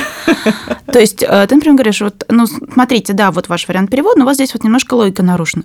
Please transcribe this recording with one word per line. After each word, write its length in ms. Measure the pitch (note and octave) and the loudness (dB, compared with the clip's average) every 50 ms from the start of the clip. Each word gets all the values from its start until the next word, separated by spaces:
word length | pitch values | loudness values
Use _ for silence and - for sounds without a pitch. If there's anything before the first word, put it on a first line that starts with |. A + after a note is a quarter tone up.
| C#4 D5+ - - - D#4 - - - | 2 -2 -8 -6 -2 -2 -2 0 0
<laughs> 420 | G#3+ G#3 - - - - - - | -2 -4 -4 -6 -10 -10 -10 -6
То 120 | - F#3 B3 | 0 2 4
есть, 240 | G#3+ G#3 - - - | 4 4 2 -2 -2
э, 240 | - - G3+ G3+ G3+ | 0 2 2 2 2
ты, 60 | C4 | 2
например, 220 | D4 D4 D#4 C#4+ | 2 4 4 4
говоришь, 240 | C4 B3+ G#3+ G3+ - | 4 4 2 0 -2
вот, 240 | G#3 G#3 - - - - | -4 -6 -6 -8 -4 0
ну, 180 | - A#3 A#3 | 0 2 2
смотрите, 680 | A3 - - - - - B3+ B3 B3 C4 A3 - - G3+ | 0 -2 -6 -14 -4 0 0 2 2 2 0 -2 -2 0
да, 180 | G3 G#3 F#3+ | 0 0 0
вот 180 | D#3+ F3+ - - | 0 -2 -4 -4
ваш 180 | F3 E3+ - - | -6 -6 -4 -4
вариант 220 | F3+ F#3 G3 F#3+ | -4 -2 -2 -2
перевода, 280 | B3 C4 D4+ G#4 B4 D#4+ | 0 0 2 2 4 4
но 60 | B3+ | 4
у 20 | |
вас 100 | B3+ C#4+ | 2 2
здесь 180 | C4+ C4+ C4 - | 0 -2 -2 -4
вот 100 | A3+ - | -2 -2
немножко 300 | A3 A3+ C4 B3+ - B3+ | 0 0 0 0 0 0
логика 280 | A#3 G#3+ G3 F#3+ - F#3 | 0 0 0 0 0 0
нарушена. 420 | F3+ F3+ E3+ E3 - - E3 - | 0 0 0 -2 -4 -6 -8 -6